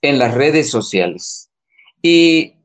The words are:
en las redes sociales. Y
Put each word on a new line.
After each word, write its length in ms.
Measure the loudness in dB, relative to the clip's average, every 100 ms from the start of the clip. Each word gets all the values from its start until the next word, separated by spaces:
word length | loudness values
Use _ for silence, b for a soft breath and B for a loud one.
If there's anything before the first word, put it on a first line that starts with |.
en 160 | 0 0
las 160 | 0
redes 360 | 0 0 0 -2
sociales. 800 | -4 -4 -4 -4 -4 -14 -18 -20 _ _ b b _
Y 500 | 2 4 4 2 -2 _